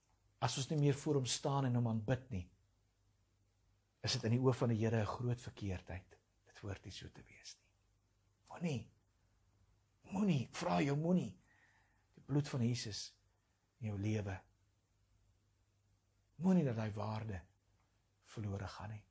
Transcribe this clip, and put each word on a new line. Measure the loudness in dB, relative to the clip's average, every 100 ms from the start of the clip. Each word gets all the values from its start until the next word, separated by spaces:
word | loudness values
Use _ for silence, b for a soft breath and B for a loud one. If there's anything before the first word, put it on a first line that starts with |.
| _ _ _ _
as | -2 -2
ons | -2
nie | 4
meer | 4
voor | 4 2
hom | 0 2
staan | -2 0 2 2
en | 2
hom | 2
aanbid | 0 0 -2 -2
nie, | -8 -8 _ _ _ _ _ _ _ _ _ _ _ _ _ _ _
is | -2
dit | 0
in | 2
die | 4
oë | 4
van | 4 2
die | 4
Here | 4 2
'n | 0
groot | -2 -4 -4
verkeerdheid. | -6 -8 -6 -6 -6 -10 -12 -20 _ _ _
Dit | -14
hoort | -10 -10
nie | -10
so | -14 -14
te | -18
wees | -20 -20 -20 -20
nie. | _ _ _ _ _ _ _ _ _ -6
Moenie, | -2 -2 -6 _ _ _ _ _ _ _ _ _ _ _ -8
moenie, | 0 4 4 0 -4
vra | 0 2
jou | 2 2
moenie, | 4 2 2 -8 b b b b b b b -20
die |
bloed | -2 0 0
van | 0
Jesus | 0 0 -4 -8 -12 -16 _ _ _ _ _ _
in | -6
jou | -2
lewe. | 0 0 -2 -8 -12 _ _ _ _ _ _ _ _ _ _ _ _ _ _ _ _ _ _ -2
Moenie | 4 4
dat | 4 0
hy | -2 -2
waarde | -4 -4 -4 -8 -10 _ _ _ _ _ _ _ -16
verlore | -8 -4 -4 -6
gaan | -10 -12 -12
nie. | -16